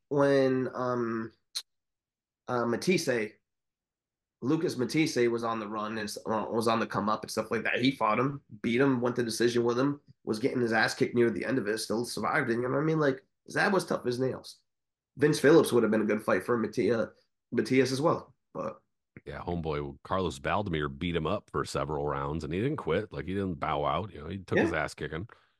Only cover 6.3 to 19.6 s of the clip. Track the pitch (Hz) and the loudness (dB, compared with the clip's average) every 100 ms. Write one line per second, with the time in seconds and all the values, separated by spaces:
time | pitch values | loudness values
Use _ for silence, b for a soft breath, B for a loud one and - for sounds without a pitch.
6.3 | 110 76 110 113 113 104 113 104 107 - | -2 -2 0 2 2 0 -2 0 0 -2
7.3 | - 107 117 101 110 127 139 110 107 135 | -4 -2 -2 0 0 2 2 2 2 0
8.3 | 143 - 110 120 117 139 127 120 123 117 | -2 -12 -6 0 4 4 4 0 0 -2
9.3 | 110 120 120 117 120 139 143 _ - - | 2 2 4 2 2 2 0 _ -12 -6
10.3 | 107 131 131 120 113 127 - 131 120 117 | -2 0 0 0 2 2 2 0 4 2
11.3 | 107 104 131 101 110 - 110 120 - 208 | 2 -2 -2 -2 -2 -2 -4 -4 -4 -2
12.3 | 139 123 117 127 135 156 160 147 131 - | 0 0 0 0 0 0 2 0 -2 -6
13.3 | _ - 131 185 190 160 - 120 123 131 | _ -8 -2 0 0 0 -4 -2 -2 -2
14.3 | - - - _ _ _ _ _ - 151 | -4 -12 -20 _ _ _ _ _ 0 2
15.3 | 151 135 160 - 120 107 110 104 110 - | 6 8 8 8 4 4 4 2 0 0
16.3 | 98 - 120 104 - 104 117 107 - _ | 0 0 -2 -2 0 0 0 -2 -8 _
17.3 | _ _ 113 110 131 120 131 156 123 - | _ _ -2 2 4 2 2 0 0 -6
18.3 | _ _ - 80 - _ _ _ - - | _ _ -10 -8 -10 _ _ _ -20 -14
19.3 | 71 - 87 | -10 -6 -4